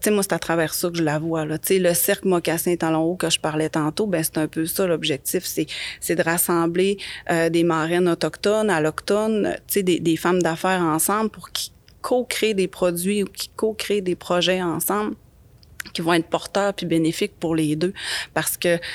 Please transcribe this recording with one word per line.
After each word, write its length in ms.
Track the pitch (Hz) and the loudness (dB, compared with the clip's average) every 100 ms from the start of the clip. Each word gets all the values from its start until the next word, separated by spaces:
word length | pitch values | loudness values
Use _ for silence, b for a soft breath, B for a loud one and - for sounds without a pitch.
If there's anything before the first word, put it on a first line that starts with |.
sais, 80 | 214 | 2
moi, 100 | 208 | 2
c'est 120 | 196 | 2
à 60 | 170 | -2
travers 360 | - 165 156 - | 0 0 0 -2
ça 140 | 180 | -4
que 80 | 170 | 0
je 60 | |
la 140 | 156 151 | 0 0
vois, 280 | 165 160 156 | -2 -2 -2
là. 120 | 156 | -4
Tu 160 | - | 2
sais, 60 | 190 | 2
le 140 | 180 254 | 4 2
cirque 280 | - 202 | 2 0
Mocassin 520 | 196 175 165 165 - 170 | 2 2 2 0 0 0
Talons 260 | 160 160 | 2 2
Hauts 120 | 160 180 | 2 0
que 140 | 160 | 0
je 80 | - | 0
parlais 300 | 156 151 156 | -2 0 0
tantôt, 360 | 165 151 151 214 | 0 -2 0 -2
ben, 180 | 170 | 0
c'est 140 | 160 160 | -2 -2
un 100 | 151 | -4
peu 180 | 160 165 | -2 -4
ça 180 | - 190 | 0 0
l'objectif, 580 | 156 156 139 - 185 | 2 0 -2 -2 -4
c'est, 220 | - - 156 B B B | -4 -4 -4 B B B
c'est 160 | - 165 | -2 0
de 60 | |
rassembler, 720 | 165 175 - 175 165 170 196 202 B B - | 2 2 2 2 2 2 0 0 B B -2
euh, 180 | 170 165 | 2 2
des 140 | 165 | 4
marraines 440 | 170 160 160 175 180 | 4 2 2 2 2
autochtones, 640 | 165 156 - 202 220 214 | 2 -2 -2 0 2 2
allochtones, 840 | 170 156 156 - 202 220 214 196 - - | 2 0 -2 -2 0 2 0 -2 -4 -4
tu 60 | |
sais, 100 | 202 | 0
des, 160 | 185 175 | 2 2
des 160 | 165 160 | 2 2
femmes 260 | 175 180 | 2 4
d'affaires 380 | 165 165 185 185 | 2 0 0 2
ensemble 480 | 165 156 - 202 220 | 2 2 0 0 0
pour 180 | - - | -4 -12
qu'ils 220 | - - - _ - | -10 -10 -14 _ -10
co-créent 520 | - 254 247 - 220 | -2 0 0 0 0
des 140 | 196 180 | 0 -2
produits 560 | - 180 175 185 208 | 0 -2 0 -2 0
ou 20 | 190 | -2
qu'ils 260 | - - - | -6 -12 -4
co-créent 460 | 220 214 - 202 | -4 -2 -4 -2
des 140 | 180 175 | -2 -4
projets 460 | - 180 170 185 | -2 0 2 2
ensemble 540 | 180 175 - 202 214 226 - - - - - - - - | 0 -2 -2 -2 -2 -6 -14 -20 -20 -20 -20 -18 -12 -4
qui 60 | |
vont 100 | 165 | 0
être 140 | 175 165 | 2 2
porteurs 440 | 165 - 202 202 196 | -2 -2 -2 0 -2
puis 100 | 175 | -2
bénéfiques 480 | 165 160 165 208 - | 0 0 0 -4 -4
pour 160 | 165 160 | -2 0
les 200 | 156 151 | 0 0
deux. 160 | 180 - B B B - | -2 -4 B B B -4
Parce 200 | 160 - | -4 -2
que, 220 | 175 170 | 0 0
tu 40 | B | B